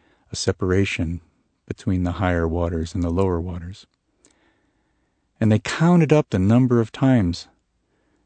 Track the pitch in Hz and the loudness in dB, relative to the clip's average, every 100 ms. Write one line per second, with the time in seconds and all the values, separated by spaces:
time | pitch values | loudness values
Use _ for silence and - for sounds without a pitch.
0 | _ _ _ - - - 92 92 98 - | _ _ _ -6 -4 -4 0 0 0 -2
1 | 82 85 - _ _ _ _ - - 92 | -6 -6 -12 _ _ _ _ -10 -4 -2
2 | 87 80 92 87 82 85 87 85 82 98 | -2 -2 0 0 0 -2 -2 -4 -6 -4
3 | 85 85 95 87 87 87 85 98 - _ | -2 0 0 -2 -6 -10 -12 -16 -20 _
4 | _ _ _ _ _ _ _ _ _ _ | _ _ _ _ _ _ _ _ _ _
5 | _ _ _ _ 110 107 - - 165 175 | _ _ _ _ 0 2 0 -2 2 4
6 | 147 151 - 98 95 120 127 120 110 - | 4 2 2 0 2 4 4 2 0 0
7 | 135 127 90 82 - _ _ _ _ _ | 2 2 2 -4 -10 _ _ _ _ _
8 | _ _ | _ _